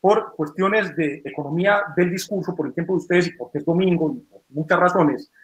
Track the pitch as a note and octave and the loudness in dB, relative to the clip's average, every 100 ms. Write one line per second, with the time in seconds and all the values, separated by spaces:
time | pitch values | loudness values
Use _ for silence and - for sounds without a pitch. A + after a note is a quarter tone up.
0 | F#3+ G#3+ - - D3+ F#3 F#3+ G#3+ F#3 D#3+ | 2 2 0 -6 -6 -2 0 2 0 -2
1 | D3 D3 G3+ D#3 C#3 E3 G3 G3+ G3 D#3+ | -2 -4 -10 -10 -6 0 2 2 0 0
2 | F3+ F#3 - G3 F3+ F3 C#3 E3+ E3+ F3 | 0 0 -4 -4 -4 -4 -4 -4 -2 -2
3 | - F3+ F3 - B2 D3 D3 F3 F#3 E3 | 2 2 2 -4 -8 -4 0 2 2 2
4 | D#3 B2 - - _ C#3 D#3 F3+ F3+ F#3 | 0 -4 -12 -20 _ -8 0 2 4 4
5 | D3+ B2 - _ | 2 0 -8 _